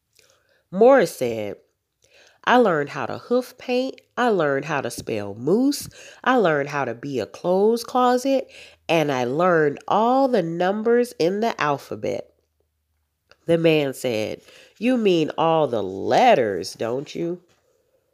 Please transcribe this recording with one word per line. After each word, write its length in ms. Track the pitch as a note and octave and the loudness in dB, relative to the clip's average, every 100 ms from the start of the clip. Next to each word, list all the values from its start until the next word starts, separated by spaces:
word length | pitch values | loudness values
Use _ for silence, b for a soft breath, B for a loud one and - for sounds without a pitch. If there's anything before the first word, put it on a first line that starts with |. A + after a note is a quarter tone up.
| _ _ b b b b b | _ _ b b b b b
Morris 440 | F#3 A#3+ C4+ E3+ | 4 6 6 4
said, 420 | - B2 A2+ G#2 - _ _ _ _ _ b b b | -2 -4 -4 -8 -10 _ _ _ _ _ b b b
"I 140 | - B3 | 2 4
learned 320 | A3 D#3 C#3+ | 4 2 -2
how 160 | D3 | -6
to 140 | A2 A2 | -8 -8
hoof 400 | - B3 B3 - | -4 -4 -4 -10
paint. 420 | - B3 C4 - _ - | -6 -4 -4 -8 _ -4
I 140 | A#3+ | 0
learned 340 | G3 D3 C3+ | 2 0 -2
how 160 | D3 D3 | -4 -6
to 100 | A#2 | -6
spell 440 | - - A2 G2+ | -8 -8 -8 -8
moose. 560 | G#2 C3 G#3+ C4+ C#4+ - B B B | -6 0 2 2 -2 -8 B B B
I 120 | - B3+ | 0 2
learned 340 | F3+ D3+ C#3 | 2 0 -2
how 160 | C#3+ B2+ | -4 -6
to 80 | |
be 260 | A2+ C#3+ B2+ | -6 -6 -6
a 60 | F#2+ | -6
clothes 580 | - F3 F#3 G#3 A#3 | -6 -2 2 2 0
closet. 680 | - B3+ B3 B3 C4+ C4+ - B B B - | -2 0 2 2 0 -2 -4 B B B -2
And 240 | E3 D3 | 0 0
I 120 | C3 | 0
learned 540 | A#2+ C#3+ F3+ E3+ D3+ C#3+ - | -2 0 2 4 2 -2 -2
all 400 | F#3 A3+ C4 C#4 | 0 2 2 2
the 160 | A#3 | 0
numbers 720 | E3 E3+ F3+ G#3 A3 A#3+ A#3+ - | -2 -2 -2 -2 0 0 0 -2
in 220 | D#3+ G3+ | -2 0
the 200 | A3+ - | -4 -2
alphabet." 720 | D3 C#3 - G#2 G2+ G2+ - _ _ _ _ _ _ _ _ _ _ _ | -2 -2 -6 -8 -6 -6 -10 _ _ _ _ _ _ _ _ _ _ _
The 140 | - E3 | -2 2
man 340 | E3 D#3 C#3 | 4 2 0
said, 480 | B2+ B2+ A2 G2+ E2+ - B B B | -4 -4 -4 -4 -8 -14 B B B
"You 180 | A3+ B3+ | -2 0
mean 340 | G#3 E3+ C#3+ - | 2 2 0 0
all 300 | E3 D#3+ C#3+ | 0 2 0
the 160 | A#2 | -2
letters, 880 | F#2+ F#2+ G2 C3+ B3 F3+ A2 F2+ D#2+ | -4 -4 0 4 4 4 2 -2 -6
don't 420 | - A2+ B2+ D3 | -8 -6 -6 -8
you?" 280 | D#3+ E3+ F3 _ _ _ _ _ _ _ | -8 -8 -8 _ _ _ _ _ _ _